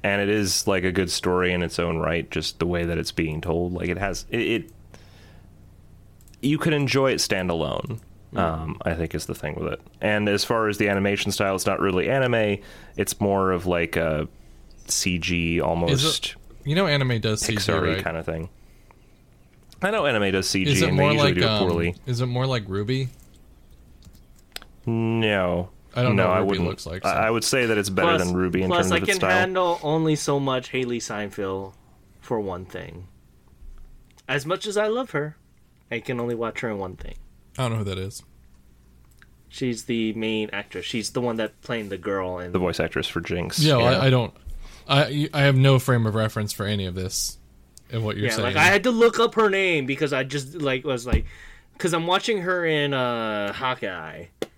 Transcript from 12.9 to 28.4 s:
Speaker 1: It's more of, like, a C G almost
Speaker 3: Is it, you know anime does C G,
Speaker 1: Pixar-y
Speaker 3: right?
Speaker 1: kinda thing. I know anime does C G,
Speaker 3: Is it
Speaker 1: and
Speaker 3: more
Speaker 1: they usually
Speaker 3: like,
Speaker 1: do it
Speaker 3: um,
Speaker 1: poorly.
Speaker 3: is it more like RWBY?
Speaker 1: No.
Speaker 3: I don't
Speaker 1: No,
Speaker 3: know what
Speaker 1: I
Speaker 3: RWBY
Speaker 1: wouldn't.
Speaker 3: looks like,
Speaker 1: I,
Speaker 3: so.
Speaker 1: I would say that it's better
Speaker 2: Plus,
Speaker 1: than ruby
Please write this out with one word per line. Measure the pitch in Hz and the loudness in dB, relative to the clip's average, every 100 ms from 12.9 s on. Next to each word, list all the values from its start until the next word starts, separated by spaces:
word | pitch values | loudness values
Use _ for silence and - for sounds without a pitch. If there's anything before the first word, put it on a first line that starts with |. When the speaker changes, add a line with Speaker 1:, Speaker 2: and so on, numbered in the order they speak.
| - | -4
Speaker 1:
It's | 101 - | -4 0
more | 101 98 95 | 2 2 2
of, | 90 90 | 2 2
like, | 87 82 | 0 0
a | 85 80 78 78 - - - - - - | 0 0 0 -4 -10 -20 -20 -20 -20 -6
C | - 95 87 | -2 0 -2
G | 85 87 85 85 | 0 0 0 0
almost | 73 85 85 | 0 0 0
Speaker 3:
Is | 131 156 - | 2 0 -2
it, | - - - - | -6 -12 -20 -12
you | 143 | -2
know | 156 196 | 0 2
anime | 143 131 117 | 2 2 0
does | 110 107 | 0 -2
C | - | -2
G, | 107 | -2
Speaker 1:
Pixar-y | - 80 80 | 0 2 2
Speaker 3:
right? | 87 | 0
Speaker 1:
kinda | 82 82 | -2 -4
thing. | 82 80 82 - - - - - - - - - - - - - | -4 -6 -6 -14 -20 -20 -20 -20 -20 -20 -20 -20 -20 -20 -20 -6
I | 185 | -2
know | 214 147 | 0 2
anime | 113 101 | 2 2
does | 95 92 | 2 2
C | 98 | 0
G, | 92 | 2
Speaker 3:
Is | 113 | 4
it | 90 | 4
Speaker 1:
and | 92 | 4
Speaker 3:
more | 92 | 4
Speaker 1:
they | |
usually | - 143 | 4 4
Speaker 3:
like, | 87 | 4
Speaker 1:
do | |
it | - | 2
Speaker 3:
um, | 107 95 | 2 2
Speaker 1:
poorly. | 85 85 85 - | 2 0 -4 -6
Speaker 3:
is | 120 | -4
it | 123 | -2
more | 123 131 | 0 0
like | 123 98 | -2 -2
RWBY? | 95 104 131 127 - - - - - - - - - - - - - - - - - - | -4 -2 -2 -2 -8 -20 -20 -20 -20 -20 -20 -20 -20 -20 -20 -20 -20 -18 -18 -18 -10 -4
Speaker 1:
No. | 113 113 113 110 101 90 87 92 - - | 0 0 2 2 2 2 0 -2 -12 -10
Speaker 3:
I | - | 0
don't | 123 101 | 2 4
Speaker 1:
No, | |
Speaker 3:
know | 90 | 4
what | 92 | 4
Speaker 1:
I | |
Speaker 3:
RWBY | 95 | 2
Speaker 1:
wouldn't. | 98 87 | 2 0
Speaker 3:
looks | 98 - | -2 -8
like, | 90 | -4
Speaker 1:
I, | 95 | 0
Speaker 3:
so. | 76 | 2
Speaker 1:
I | 110 | 2
would | 117 | 2
say | - 135 120 | 0 0 2
that | 107 | 2
it's | 98 | 2
better | 95 87 92 | 2 2 4
Speaker 2:
Plus, | 90 | 2
Speaker 1:
than | |
ruby | 90 | 2